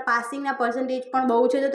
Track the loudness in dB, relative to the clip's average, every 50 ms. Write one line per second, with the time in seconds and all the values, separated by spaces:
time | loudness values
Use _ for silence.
0 | 2 0 0 0 0 -4 -8 -6 -4 -4 -2 0 -2 -2 0 -2 -2 -2 -4 -4
1 | -6 -2 -2 0 2 2 4 4 4 4 2 2 0 0 2